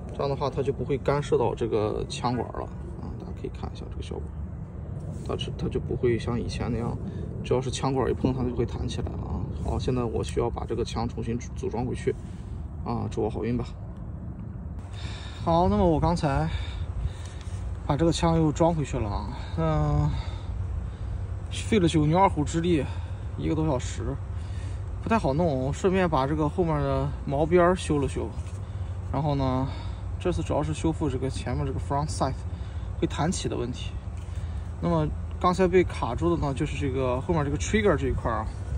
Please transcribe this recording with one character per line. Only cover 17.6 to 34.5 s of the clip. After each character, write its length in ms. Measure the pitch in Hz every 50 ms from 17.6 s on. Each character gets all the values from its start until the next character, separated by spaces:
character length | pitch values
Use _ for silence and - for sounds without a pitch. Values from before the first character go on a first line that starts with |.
| - - - - -
把 100 | - 147
这 80 | 139 165
个 60 | 170
枪 260 | 151 - 170 165 165
又 140 | 165 160 151
装 240 | 131 - 165 165 175
回 100 | 156 135
去 140 | - - 123
了 100 | 110 104
啊， 200 | 98 98 104 101 123 - - - -
嗯， 540 | 165 160 160 156 151 151 147 147 147 151 151 151 - - - - - - - - - - - - - - - - - - - - - - - - - - -
费 280 | - - - - 233 208
了 80 | 170
九 180 | 160 - 156 151
牛 120 | 151 160 185
二 100 | 196 185
虎 160 | - 156 143
之 160 | - - 165
力， 240 | 170 180 170 143 123 - - - - - - - - - -
一 120 | - 143 160
个 60 | 165
多 120 | 151 156
小 120 | 160 135 123
时， 360 | - - - - 107 120 139 139 - - - - - - - - - - - - - - - -
不 60 | - -
太 100 | 226 220
好 140 | - 139
弄。 400 | 135 151 180 165 135 131 131 139
顺 200 | 147 - - 190
便 160 | 185 190 185 170
把 180 | 156 131 131
这 80 | 139 156
个 140 | 156 156 160
后 160 | - 190 175
面 100 | 160 156 147
的 280 | 143 139 139 135 135 147 - - -
毛 220 | 147 139 139 160
边 160 | 156 175 180 170
儿 120 | 175 185
修 220 | 180 - - 156 143
了 100 | 135 123
修， 200 | - 120 117 110 - - - - - - - - - - - - - - - -
然 100 | - 135
后 120 | 160 147 143
呢， 300 | 139 135 131 127 131 135 135 - - - - - - - - - -
这 100 | - 180
次 120 | 170 -
主 100 | 147 -
要 100 | 139 135
是 120 | 151 151 156
修 180 | - - 165
复 160 | 160 - 160 143
这 80 | 127
个 140 | 127 131 135
前 260 | 131 - - 123 127
面 80 | 147 147
这 80 | 135
个 60 | 131 135
front 300 | - - 143 143 151 151
sight 260 | - - 151 135 - - - - - - - - - - - - - -
会 60 | 165
弹 240 | 165 - - 143 170
起 180 | 185 - - -
的 80 | 127
问 140 | 123 120 120
题。 220 | 123 - - - - - - - - - - - - - - -